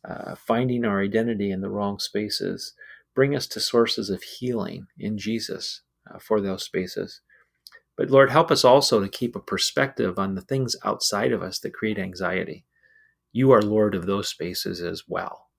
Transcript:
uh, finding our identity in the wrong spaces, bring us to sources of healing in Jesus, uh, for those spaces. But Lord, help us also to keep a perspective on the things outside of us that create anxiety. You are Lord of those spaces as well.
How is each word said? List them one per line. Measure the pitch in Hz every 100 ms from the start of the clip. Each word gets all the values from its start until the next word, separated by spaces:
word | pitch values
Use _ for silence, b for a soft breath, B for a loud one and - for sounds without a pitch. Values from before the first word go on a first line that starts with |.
| 101
uh, | 87 - -
finding | - 117 127 123 117
our | 101
identity | 101 110 117 107 101
in | 95
the | 98
wrong | 98 101 98
spaces, | - 104 104 - - 92 - _ B B _ -
bring | 139 143
us | -
to | 110
sources | - 120 113 - 101
of | 92
healing | - - 123 120 90 90 98 -
in | 107 107
Jesus, | 104 113 - - - - _ _ -
uh, | -
for | - 107
those | 98 92
spaces. | - 95 90 - 95 - _ b b _ B B B -
But | -
Lord, | 135 135
help | 143 170
us | 139 127
also | 135 139 113
to | 98
keep | - 120 107
a |
perspective | - 95 - - 135 - 104 90
on | 98 95
the |
things | - 135 123 -
outside | 101 - - 101 123
of | 110
us | 92 -
that | -
create | - 110 101
anxiety. | 95 90 90 92 85 - _ b b b b b _
You | 117 131
are | 117
Lord | 104 107 107 98
of | 87
those | 98 95
spaces | - 85 90 98 87
as | 87 90 -
well. | 90 92 - _